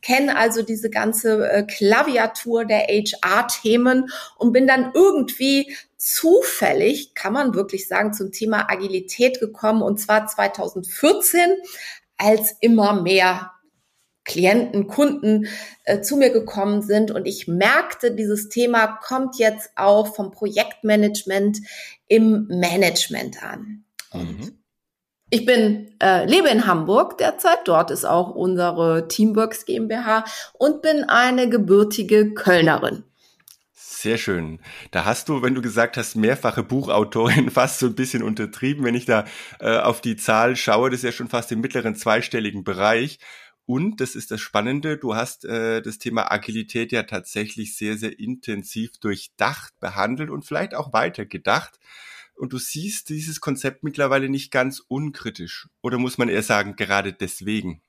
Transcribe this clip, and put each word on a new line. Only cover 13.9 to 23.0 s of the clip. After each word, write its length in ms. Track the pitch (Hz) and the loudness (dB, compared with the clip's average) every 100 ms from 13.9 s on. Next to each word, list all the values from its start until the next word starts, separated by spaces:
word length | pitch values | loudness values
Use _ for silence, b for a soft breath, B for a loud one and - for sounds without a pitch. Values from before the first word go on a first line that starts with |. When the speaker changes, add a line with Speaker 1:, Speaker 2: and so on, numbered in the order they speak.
| _ _ _ - | _ _ _ -10
Speaker 1:
Klienten, 600 | 160 180 220 233 202 202 | 0 4 4 2 -2 -2
Kunden, 580 | - 285 285 214 214 214 B B B | 2 2 2 2 2 0 B B B
äh, 180 | - 202 | -2 -2
zu 160 | - 285 | 0 4
mir 140 | 262 | 4
gekommen 500 | 240 220 208 202 208 | 4 -2 -4 0 0
sind 300 | 202 208 214 | 2 2 2
und 160 | - 185 | -2 -6
ich 200 | 196 - | -8 -4
merkte, 640 | 170 202 285 349 - 240 | 0 2 2 0 -2 -2
dieses 400 | - 214 208 208 | -2 -2 -2 -4
Thema 380 | - 240 233 214 | 0 2 2 2
kommt 500 | 214 - 262 262 - | -2 -6 -4 -4 2
jetzt 320 | 220 214 - - | 0 0 -12 0
auch 400 | 196 208 214 - | 4 6 4 -4
vom 160 | 196 | -8
Projektmanagement 1300 | - 208 208 208 - 220 214 208 208 - 190 202 208 208 B B B _ | -6 -4 -2 -4 -4 2 4 4 0 -4 0 0 -2 -8 B B B _
im 400 | 220 220 214 214 | 6 6 4 0
Management 960 | 180 175 175 180 170 | -2 0 2 2 2